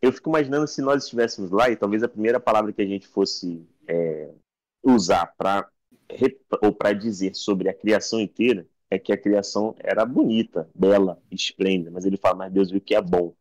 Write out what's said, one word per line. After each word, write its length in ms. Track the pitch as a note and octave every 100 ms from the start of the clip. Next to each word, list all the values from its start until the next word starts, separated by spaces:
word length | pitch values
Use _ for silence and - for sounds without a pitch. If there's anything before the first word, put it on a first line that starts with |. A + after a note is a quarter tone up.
"Eu 100 | B2+
fico 160 | B2+ -
imaginando 380 | D#3+ C#3 C#3 D3+
se 140 | -
nós 220 | C3+ C#3
estivéssemos 460 | - A#2 A2+ - F#2+
lá 200 | F#2+ B2+
e 60 | A#2
talvez 260 | G2+ G#2+
a 60 | A#2+
primeira 300 | G#2 G#2+ B2
palavra 340 | B2 A2 G#2+
que 100 | G#2+
a 40 | G2+
gente 200 | G2 -
fosse, 580 | - G2 - F2+ E2+ E2 _ -
é, 420 | E2+ E2 D#2 D2+ D#2+ _ _ _ _
usar 500 | C3+ B2 F2 F#2 E2+ _
pra 280 | F#2+ G2 - _ _ _ _
rep-, 280 | - B2+ B2+ _ G2+
ou 100 | G#2+
pra 200 | - G2+
dizer 420 | G#2 A2 G2 F#2+
sobre 340 | F#2+ - G2 F#2
a 60 |
criação 460 | F#2 G#2 G#2+ - A2+
inteira 460 | G2+ _ A2+ G#2+ E2+ _ _
é 80 | A#2
que 140 | -
a 40 | G2+
criação 580 | G2+ G#2 G2+ G#2 G#2+ -
era 260 | - G2
bonita, 640 | A2+ C#3 C#4+ A2+ A2+ F2+ D#2+
bela, 440 | - F#2 G2+ F#2+ E2+ _
esplêndida, 600 | F#2 - - G2 F#2+ E2
mas 140 | F2+
ele 120 | F#2 G2
fala, 160 | F#2+ F#2
mas 160 | F#2+
Deus 180 | F#2+ F#2+
viu 100 | F#2+
que 120 | -
é 60 | G#2+
bom." 320 | F#2 F2+ E2+ -